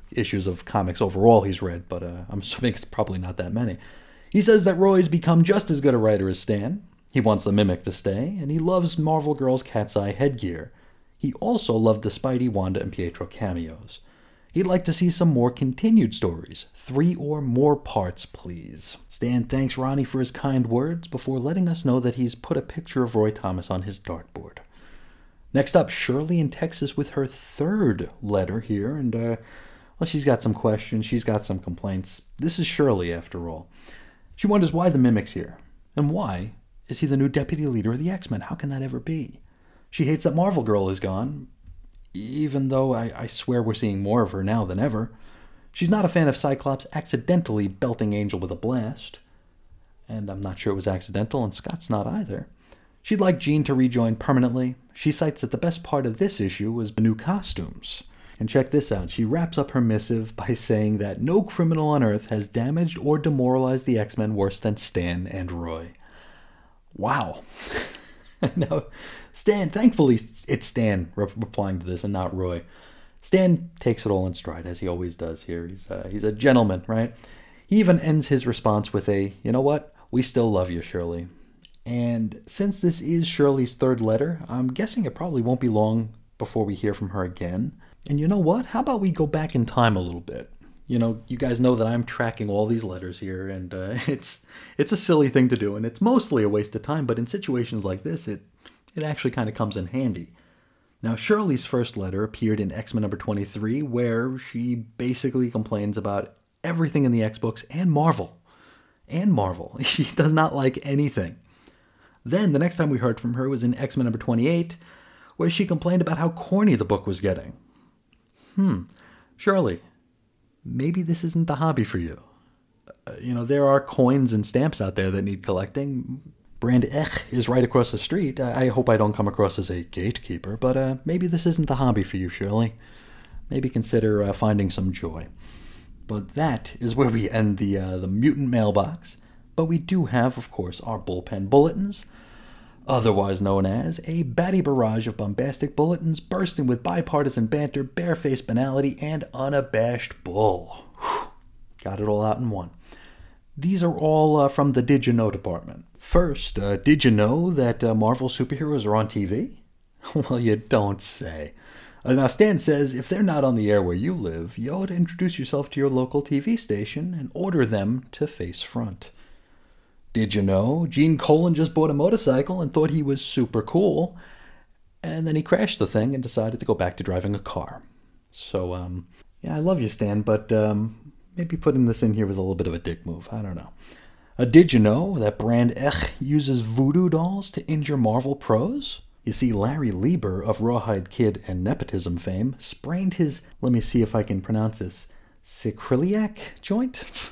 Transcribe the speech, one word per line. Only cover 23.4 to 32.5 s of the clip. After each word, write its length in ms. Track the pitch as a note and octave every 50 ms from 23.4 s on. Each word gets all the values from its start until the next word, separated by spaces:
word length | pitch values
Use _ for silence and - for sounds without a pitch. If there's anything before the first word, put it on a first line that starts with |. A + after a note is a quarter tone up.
| - F#2+ F2+ F2+ F2 -
on 120 | F#2+ F2+ F#2
his 180 | G2+ F#2+ -
dartboard. 580 | - - E2+ D#2+ - - - - D#2 E2 - - - - _ - - - - - - - - - - - _ - - - -
Next 220 | C3+ D3 - -
up, 140 | F3+ D3 -
Shirley 520 | - - - - B2 C#3 D3+ D#3+ F3 E3+
in 100 | D#3 C3+
Texas 460 | - - E3 E3 - - D3 C#3 -
with 140 | - C#3+ -
her 160 | - C#3 C3+
third 840 | B2+ - - - - - - C#3+ E3 G#3 G#3+ G3 C3 G2+ F2+ F2+ - - -
letter 400 | - G2+ G2+ F#2+ F#2 F2+ G2 A2+
here, 360 | - - G#2+ G2+ G2 A#2+ D3
and, 180 | D3+ C3+ A#2+ A2
uh, 220 | A2+ A2+ A#2 A#2 A2+ - - - - - - - - - - _ -
well, 80 | E3+
she's 180 | E3 - D3+ C#3
got 180 | C#3+ B2 - -
some 100 | A#2 G#2
questions, 540 | - - A2+ G#2+ G#2+ - - A2+ A2 G#2+
she's 180 | - - A#2 -
got 200 | - G#2+ G#2 -
some 140 | - G2+ F#2
complaints. 600 | F#2 F#2 F2 - - G2+ F#2+ F#2 F#2 - - - - - - -
This 200 | - E3+